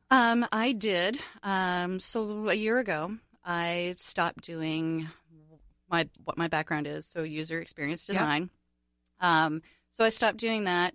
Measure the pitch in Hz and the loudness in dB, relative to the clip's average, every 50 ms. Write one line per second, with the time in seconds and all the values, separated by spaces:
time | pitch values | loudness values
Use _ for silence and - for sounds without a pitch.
0 | _ - 262 262 233 233 233 240 240 - 214 220 226 262 254 202 214 214 185 175 | _ 4 4 6 6 6 4 2 0 0 0 0 0 0 0 0 0 0 2 2
1 | 180 202 240 294 - - - 220 - 196 196 190 185 180 180 180 180 180 185 185 | 2 0 0 -4 -8 -12 -14 -6 -2 0 0 2 2 0 0 0 0 -2 -2 -4
2 | - - - 226 214 208 214 214 214 208 185 214 214 220 233 254 240 208 160 151 | -4 -4 -4 -2 -2 -2 -4 -2 0 0 0 2 2 2 2 2 2 0 -2 -2
3 | 160 185 220 220 - _ _ _ - 175 175 170 170 170 170 175 175 180 180 - | -2 -4 -8 -10 -14 _ _ _ -6 -4 -2 -2 0 -2 -2 -2 -2 -4 -4 -6
4 | - - - 190 170 175 - - - - 170 160 160 160 156 160 160 160 165 160 | -10 -6 -2 0 0 0 -2 -6 -10 -10 -8 -4 -4 -2 -2 0 0 -2 -2 -2
5 | 160 160 - - _ _ 165 156 156 156 160 - - - _ _ _ - 175 165 | -4 -8 -10 -16 _ _ -20 -20 -20 _ -20 -20 -20 -20 _ _ _ -2 0 0
6 | 160 - - - - - - 170 170 160 160 156 156 - 160 151 147 147 151 156 | 0 -2 -6 -8 -8 -6 -2 -2 -2 0 0 -2 0 -2 -2 -2 -2 -4 -6 -8
7 | - - - 170 160 160 151 156 156 165 165 165 165 - - 160 147 143 170 - | -10 -10 -8 -6 -6 -6 -6 -8 -6 -6 -6 -8 -8 -10 -8 -6 -4 -4 -4 -4
8 | - - 196 185 170 151 147 151 180 180 - _ _ _ _ _ _ _ _ _ | -4 -2 -2 0 2 2 0 0 -2 -4 -8 _ _ _ _ _ _ _ _ _
9 | _ _ _ - 180 175 165 156 160 156 156 160 - - _ _ _ _ _ - | _ _ _ 0 4 6 6 6 6 4 0 -4 -6 -12 _ _ _ _ _ 2
10 | 226 220 220 - 240 214 196 220 233 226 226 214 208 185 180 175 175 180 | 2 2 4 2 2 0 2 0 0 0 0 0 0 2 2 2 2 0